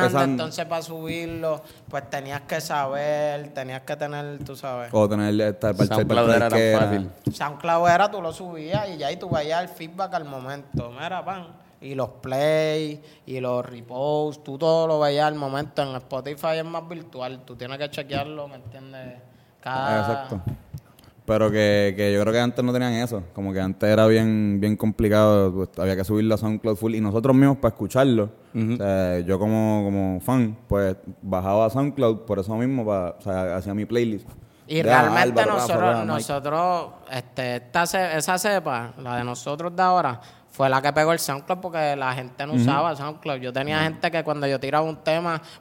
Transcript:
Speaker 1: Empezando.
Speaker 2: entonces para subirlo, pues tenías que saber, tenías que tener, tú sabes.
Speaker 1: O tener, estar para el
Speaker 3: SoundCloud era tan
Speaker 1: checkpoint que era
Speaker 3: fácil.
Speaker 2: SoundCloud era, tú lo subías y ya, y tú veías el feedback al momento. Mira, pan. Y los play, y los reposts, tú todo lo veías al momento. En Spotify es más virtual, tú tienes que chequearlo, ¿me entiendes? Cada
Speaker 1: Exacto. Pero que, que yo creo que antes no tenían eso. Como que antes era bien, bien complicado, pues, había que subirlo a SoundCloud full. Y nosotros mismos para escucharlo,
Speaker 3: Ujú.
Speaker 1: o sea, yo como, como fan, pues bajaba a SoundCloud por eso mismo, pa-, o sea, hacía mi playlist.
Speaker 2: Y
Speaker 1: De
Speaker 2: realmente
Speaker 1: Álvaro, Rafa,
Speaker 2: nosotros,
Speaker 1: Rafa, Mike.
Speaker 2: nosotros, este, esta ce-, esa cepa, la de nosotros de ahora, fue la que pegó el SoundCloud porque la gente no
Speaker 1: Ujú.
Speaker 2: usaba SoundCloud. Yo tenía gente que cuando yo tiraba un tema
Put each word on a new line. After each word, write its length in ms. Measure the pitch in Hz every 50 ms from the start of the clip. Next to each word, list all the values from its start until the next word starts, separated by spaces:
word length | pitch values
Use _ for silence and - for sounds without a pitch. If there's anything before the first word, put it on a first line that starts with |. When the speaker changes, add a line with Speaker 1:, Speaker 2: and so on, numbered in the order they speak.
| 180
Speaker 1:
Empezando. 260 | 165 127 139 135 135 135 123 160
Speaker 2:
entonces 220 | 160 - - 165
para 160 | 156 170 165 160
subirlo, 800 | 160 165 160 160 160 165 170 170 165 165 165 160 160 156 147 - - - - - -
pues 200 | - 143 139 -
tenías 300 | - 143 135 135 143 143
que 200 | - - 175 160
saber, 840 | 151 160 160 147 139 135 135 143 147 151 151 147 151 151 147 147 147 143 -
tenías 260 | 139 131 127 131 135
que 140 | 135 - 151
tener, 480 | 151 151 143 147 147 147 147 143 139 139
tú 100 | 135 135
sabes. 340 | 127 - 135 127 123 120 117 -
Speaker 1:
O 160 | 110 107 101
tener, 240 | 107 104 104 104 104 107
estar 320 | 107 107 98 - - 107 101
para 80 | 95 104
el 40 | 98
Speaker 3:
SoundCloud 400 | 110 110 107 98 113 117 120 117
era 200 | 117 117 120 117
tan 100 | 113 117
Speaker 1:
checkpoint 0 |
que 120 | 113 110
era 80 | 110 110 110
Speaker 3:
fácil. 480 | 104 104 101 95 92 - - - - 107
Speaker 2:
SoundCloud 560 | - 147 147 147 - - 170 165 165 170 175
era, 220 | 170 175 202 208
tú 100 | 220 196
lo 100 | 170 165
subías 580 | 160 - 190 175 170 160 151 160 185 208 208 196
y 80 | 175
ya, 140 | 151 143 139
y 60 | 170
tú 100 | 180 202
veías 360 | 175 165 156 147 151 160 170 180
el 60 | 175
feedback 440 | - - 165 156 175 185 196 180 180
al 120 | 170 156
momento. 680 | 143 139 131 127 131 139 143 139 139 - 139 120 120
Mira, 340 | 120 131 156 175 185 175 151
pan. 400 | 175 190 185 175 165 175 - _ _ _ -
Y 120 | - 135 139
los 140 | 135 123 120 127 -
play, 800 | - 131 131 135 147 156 156 156 156 156 156 156 156 151 147 147 - - - _ -
y 120 | - 131 131
los 220 | 127 123 123 123 123
reposts, 800 | 123 123 123 120 120 123 127 139 147 151 151 151 151 139 - -
tú 140 | - 135
todo 300 | 135 160 160 160 165 165
lo 120 | 160 156 151
veías 240 | 151 147 143 147 151
al 80 | 151 151
momento. 480 | 151 143 135 135 139 147 - - - 143
En 120 | 135 131
Spotify 580 | 127 131 - 139 131 127 143 151 143 - 165 160
es 80 | 160 160
más 220 | 165 165 165 160
virtual, 540 | 165 175 165 160 - - 127 127 127 135 127 127
tú 100 | - 123
tienes 220 | 117 123 123 139
que 140 | 139 147 143
chequearlo, 560 | - - 143 135 139 139 143 151 151 151 143
¿me 80 | 143 139
entiendes? 640 | 127 - 113 120 135 135 135 135 131 127 127 123 123 - - _ _ _ _ _ _
Cada 380 | - 127 131 131 135 - 113 110
Speaker 1:
Exacto. 420 | 104 - 113 139 135 131 117 95 87 - - - - - - - _ _ _ _ - - _ _ -
Pero 240 | - 110 107 110 107
que, 440 | 104 107 104 104 104 104 101 101 95
que 160 | 98 104 101 101
yo 80 | 101
creo 120 | 104 110 113
que 60 | 120
antes 240 | 120 120 120 - 123
no 80 | 123
tenían 220 | 123 123 123 123 113
eso. 300 | 113 120 120 120 101 85 85 -
Como 180 | 104 98 98
que 80 | 95 95
antes 280 | 92 95 95 - - 104
era 160 | 110 107 110
bien, 540 | 110 110 110 110 110 107 107 107 101 101 98
bien 140 | 101 107 107
complicado, 720 | - 117 110 101 - 117 104 104 107 107 107 104 101 98 95 90
pues, 160 | 95 92 - -
había 180 | 87 90 95 95
que 80 | 92 92
subirlo 320 | 90 107 107 110 110 107
a 20 |
SoundCloud 380 | 101 110 107 107 101 - 110 107
full. 180 | 92 110 113 113
Y 60 | 110
nosotros 340 | 110 101 98 113 113 131 131
mismos 220 | 131 139 139 135
para 160 | 135 - 117 -
escucharlo, 560 | - 107 95 - 127 135 135 120 110 104 107 - - - _ -
Speaker 3:
Ujú. 200 | 117 110 110 120
Speaker 1:
o 20 |
sea, 420 | 117 101 98 98 95 92 90 90 90
yo 160 | 87 90 95 90
como, 420 | 104 107 110 110 110 110 107 107 101
como 340 | 101 101 98 95 95 92 90
fan, 340 | - - 131 131 120 110 107 - -
pues 280 | - 104 101 98 95 92 - - 92 95 - -
bajaba 420 | 95 95 92 92 95 98 107 113
a 40 | 110
SoundCloud 480 | 110 135 143 147 139 139 127 113 113 101
por 160 | - - 101 95
eso 160 | 90 101 110
mismo, 300 | 113 123 131 135 127 113
pa-, 300 | 107 101 95 90 87 -
o 40 | -
sea, 360 | - 104 92 92 92 90 85
hacía 160 | 92 87 98 98
mi 120 | 107 104
playlist. 420 | - 110 120 120 117 107 98 - - - - - - _ _ -
Speaker 2:
Y 100 | - 156
Speaker 1:
De 60 | 160 160
Speaker 2:
realmente 380 | 110 123 131 - - - - - 127 120 113
Speaker 1:
Álvaro, 80 | - 107
Rafa, 100 | 208 -
Speaker 2:
nosotros, 200 | - 117 175 -
Speaker 1:
Rafa, 180 | - - - -
Mike. 120 | 110 107 -
Speaker 2:
nosotros, 720 | 147 - - 143 143 131 147 151 165 175 180 180 170 151 104 - - - -
este, 440 | 131 127 123 - - - 127 123 123
esta 280 | 123 123 - - 170 175
ce-, 300 | 170 - 190 185 170 156
esa 200 | 156 143 - 185
cepa, 560 | 180 - 214 202 185 160 160 131 117 117 117 117 139
la 160 | 135 123 123
de 60 | 120 120
nosotros 520 | 123 123 120 - 143 143 151 165 175 170
de 60 | 175
ahora, 400 | 185 185 180 180 160 135 120 117 - - - - _ _
fue 180 | - - 135 135
la 120 | 131 135
que 120 | 135 147 143
pegó 180 | 156 156 160
el 80 | 170 160
SoundCloud 400 | - - 139 139 - - 185 180
porque 360 | 185 180 165 160 151 147 143
la 160 | 139 131 127 127
gente 320 | 135 127 123 - - 139
no 80 | 147 143
Speaker 1:
Ujú. 80 | 127
Speaker 2:
usaba 340 | 117 127 139 143 160 170 156
SoundCloud. 440 | 135 139 147 151 151 - 156 139 131
Yo 100 | 123 127
tenía 280 | 123 131 139 147 156 156 156
gente 260 | 160 160 - - 170
que 140 | 165 165 151
cuando 240 | 156 147 147 143
yo 100 | 139 135 131
tiraba 260 | 131 135 143 151 160
un 80 | 160 156
tema 440 | - - 160 156 165 175 170 165 156 - - - -